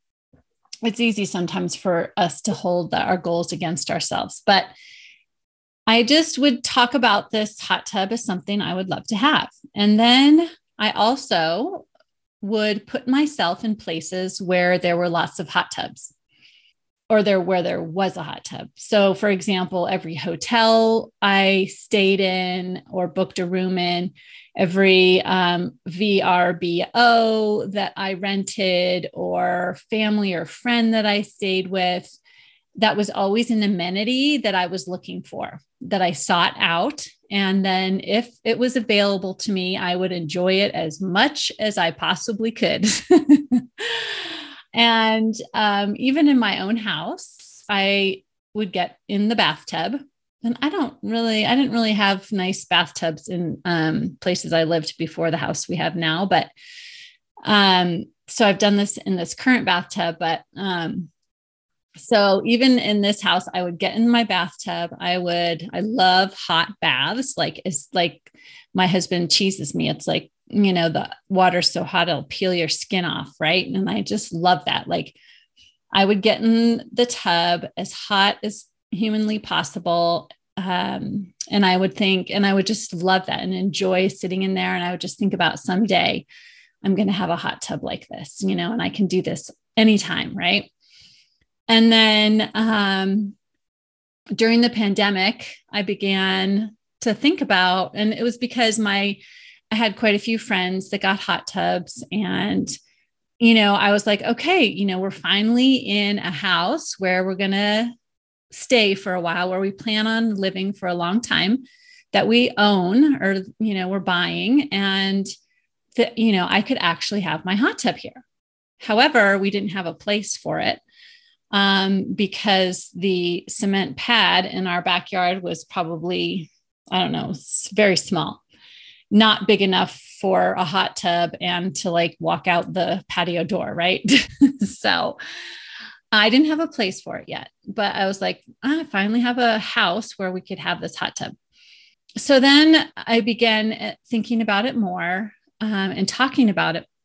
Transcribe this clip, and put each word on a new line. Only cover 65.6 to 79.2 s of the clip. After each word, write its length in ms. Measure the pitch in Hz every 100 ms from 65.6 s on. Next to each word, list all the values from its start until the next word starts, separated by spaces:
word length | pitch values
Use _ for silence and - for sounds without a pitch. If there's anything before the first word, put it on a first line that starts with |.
| 185
I 60 | 175
love 520 | 214 233 185 185 190
hot 400 | - - 165 170 -
baths. 540 | 165 127 147 226 269 -
Like, 240 | 156 - -
it's 220 | 139 -
like, 300 | 185 170 - _ _ - - _
my 140 | 185 185
husband 440 | 185 180 180 170
teases 440 | - 190 190 147
me. 160 | 165 156
It's 160 | 151 -
like, 240 | 160 - _ -
you 260 | 202 196
know, 160 | 180 165
"The 200 | 151 - - -
water's 400 | 185 185 175 -
so 120 | 180
hot, 280 | 180 185 170
it'll 140 | 143
peel 280 | - - 185
your 160 | 180 160
skin 380 | - - 190 170
off," 280 | 170 147 -
right? 260 | 156 180 -
And 220 | 190 190
I 140 | 208
just 320 | - 208 -
love 320 | 165 180 180 -
that. 200 | - -
Like, 300 | 170 160 _ _ _ _ _ _ _ _
I 140 | 196
would 160 | 196 208
get 220 | 214 -
in 420 | 226 226 233 233 -
the 140 | - 240
tub 640 | - 196 170 175 175 -
as 180 | - 196
hot 440 | - - 202 202 -
as 240 | 214 - - _ _
humanly 480 | 180 220 214